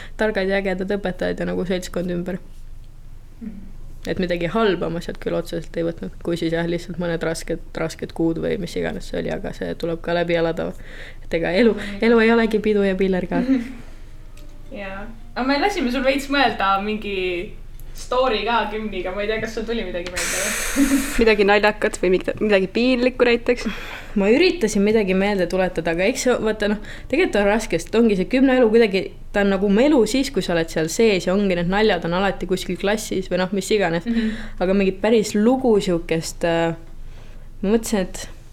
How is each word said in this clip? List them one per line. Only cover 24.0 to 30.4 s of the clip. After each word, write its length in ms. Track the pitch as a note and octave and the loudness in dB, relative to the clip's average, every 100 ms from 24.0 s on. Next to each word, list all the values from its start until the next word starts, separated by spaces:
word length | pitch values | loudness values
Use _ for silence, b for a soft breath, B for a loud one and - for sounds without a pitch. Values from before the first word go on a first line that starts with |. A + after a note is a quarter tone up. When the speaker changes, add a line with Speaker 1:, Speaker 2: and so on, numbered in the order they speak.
| B | B
Speaker 1:
Ma 140 | G#3+ G3 | 0 4
üritasin 520 | C4 F4+ - G#3+ G#3 | 6 4 2 0 2
midagi 300 | G3+ A3 F#3+ | 4 4 4
meelde 320 | F#3+ G3 G3+ F3 | 2 2 2 0
tuletada, 440 | F#3 F#3 F3 E3+ | 0 0 0 -2
aga 140 | E3 | 0
eks 180 | G3 C4 | 0 2
see, 140 | B3+ A#3 | 0 2
vaata 280 | A3 G#3+ G#3 | 0 0 0
noh, 100 | G#3 B B - | -2 B B -2
tegelikult 280 | C#4 F#4 G#3 | 0 2 4
on 80 | G3+ | 4
raske, 320 | A3 A3 E3 | 2 0 -4
sest 160 | - | 0
ongi 220 | A3 A#3 F#3+ | 4 4 4
see 80 | |
gümnaelu 460 | F3+ C4 C4+ B3+ A3+ | 2 4 6 6 6
kuidagi, 320 | A3+ A3 F#3+ - - - | 6 4 2 -4 -8 -4
ta 80 | G#3 | 0
on 80 | G3+ | 2
nagu 180 | G3 G3+ | 2 4
elu 320 | G3 C#4+ D4 G#3+ | 4 6 6 4
siis, 240 | C4 C4+ | 2 0
kui 120 | G3 | -2